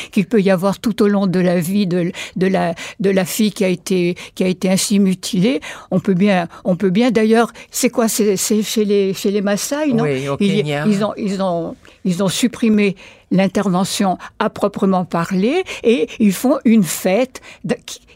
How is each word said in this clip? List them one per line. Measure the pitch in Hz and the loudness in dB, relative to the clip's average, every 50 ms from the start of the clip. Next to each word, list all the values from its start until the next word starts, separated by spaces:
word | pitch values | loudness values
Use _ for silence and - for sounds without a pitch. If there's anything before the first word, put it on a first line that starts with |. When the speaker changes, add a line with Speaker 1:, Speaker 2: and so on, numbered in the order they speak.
| - - - | -10 -4 -2
Speaker 1:
qu'il | 220 180 | -2 0
peut | - 240 214 180 | 2 2 2 4
y | 190 | 4
avoir | 190 170 185 202 185 - | 2 2 2 0 -2 -2
tout | - 233 185 - 214 | -2 -2 0 2 2
au | 202 | 2
long | 202 196 202 | 2 2 2
de | 190 165 185 | 2 2 2
la | 175 185 175 180 | 2 2 2 0
vie | 160 170 196 208 202 | 0 0 0 0 0
de, | 175 175 185 170 175 - - - - - | 0 0 0 -2 -2 -4 -8 -12 -10 -4
de | 220 185 | -2 0
la, | 190 185 175 175 170 165 - - - - - | 0 2 0 0 -2 -4 -6 -10 -14 -6 -2
de | 180 196 | 0 0
la | 190 185 185 | 2 2 0
fille | - - - 214 208 - | -2 0 0 0 0 0
qui | - 202 | 0 0
a | 185 | 0
été, | 180 175 - - 190 180 175 175 175 - - - - | 0 -2 -2 -2 0 0 0 0 -2 -4 -10 -10 -6
qui | - 185 | -2 -2
a | 185 | -2
été | 180 - - 185 | 0 0 0 0
ainsi | 196 185 - - 208 196 | 2 0 0 2 2 2
mutilée. | 202 190 185 - - - - 180 175 240 269 302 - - - - - - | 4 2 2 -2 -4 -4 -2 0 2 2 0 0 -4 -10 -16 -16 -8 -4
On | 185 185 | -2 -2
peut | - 208 190 | 0 0 2
bien, | 170 202 208 196 180 170 - - - - | 2 2 2 2 2 0 -4 -8 -8 -4
on | 208 180 | -2 -2
peut | 160 214 190 | 0 0 0
bien, | 175 214 240 254 | 2 2 2 2
d'ailleurs, | 196 226 220 220 226 233 226 220 - - - - | 2 2 2 4 4 4 2 0 -4 -10 -18 -12
c'est | - - - 226 | -4 -2 -2 0
quoi, | - - 226 214 | 0 0 0 0
c'est, | - - 202 208 190 | 0 0 0 0 0
c'est | 180 - - 214 214 208 | 0 0 0 0 0 0
chez | - - 226 214 | 0 0 -2 0
les, | 202 208 202 196 190 196 | 2 2 2 2 0 -2
chez | - - 202 | -2 -2 -2
les | 196 208 | 0 0
Maasai, | 190 202 208 202 - - 285 294 311 294 240 | 0 0 -2 -2 -2 -4 -4 -2 0 0 0
non ? | 226 151 | 0 0
Speaker 2:
Oui, | 147 139 131 139 139 | 0 -2 -2 -2 -4
au | 139 - | -2 0
Speaker 1:
Il | 202 202 196 | 0 0 2
y, | 208 | 0
Speaker 2:
Kenya. | 147 151 143 143 - | 0 0 -2 -2 0
Speaker 1:
ils | 214 202 196 220 | 0 0 0 0
ont, | - - | -2 -4
ils | - 233 190 202 190 196 | -4 -4 -4 -4 -2 -2
ont, | 185 170 170 165 - - - - - - _ - | -2 -2 -4 -4 -6 -10 -14 -18 -20 -16 _ -4
ils | 190 175 175 202 | -2 -2 0 0
ont | 185 | -2
supprimé | - - - 233 - - 233 220 214 208 208 196 180 - - - - - _ - | 0 0 0 -2 0 0 0 2 2 4 2 0 -2 -4 -10 -20 -20 -18 _ -2
l'intervention | - 175 196 190 - 214 190 208 175 180 190 - - - 170 185 175 - - - - - | 0 2 2 2 0 0 0 0 0 0 0 -2 -2 -2 0 0 -2 -4 -6 -10 -6 -4
à | 214 214 | -4 -4
proprement | - - 208 202 202 214 208 196 185 180 175 | -2 -2 -4 -4 -2 0 0 0 2 0 0
parler | - - 170 170 - 190 180 190 240 302 370 381 - - - - | -2 -4 -4 -4 -2 -2 0 0 0 0 0 -2 -4 -6 -2 0
et | 233 233 294 - - - - | 2 2 2 0 -2 -2 0
ils | 226 202 180 | 2 2 2
font | - - 254 - 262 - | 2 0 0 0 2 2
une | 233 226 220 185 | 4 4 4 4
fête | 151 - - - 185 185 226 262 254 - - - - - - - | 2 -2 -4 -2 0 2 2 0 -2 -4 -10 -20 -20 -18 -10 -6
de, | 160 - - - | -6 -6 -6 -8
qui, | - - - _ - - | -14 -18 -18 _ -20 -20